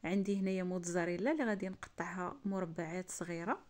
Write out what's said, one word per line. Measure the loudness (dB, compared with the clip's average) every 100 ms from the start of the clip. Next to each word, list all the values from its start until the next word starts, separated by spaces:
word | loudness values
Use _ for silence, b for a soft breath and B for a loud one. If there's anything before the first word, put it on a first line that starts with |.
عندي | 2 2 4 2
هنايا | 2 2
موتزاريلا | 0 -2 0 0 2 2 2
اللي | 2
غادي | 2 0 -2
نقطعها | -6 -12 -6 -6 -2 -4 -2 -2
مربعات | 0 0 -2 -2 -4 -4
صغيره | -6 -4 -2 -2 -2